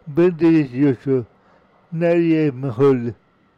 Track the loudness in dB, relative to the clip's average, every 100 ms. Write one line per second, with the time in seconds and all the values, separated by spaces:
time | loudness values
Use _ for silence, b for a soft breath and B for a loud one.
0 | -8 0 0 2 2 2 0 0 0 0
1 | -2 -4 -4 _ b b b _ _ -4
2 | 0 2 2 2 0 -4 -8 0 2 2
3 | -2 -10 _ _ _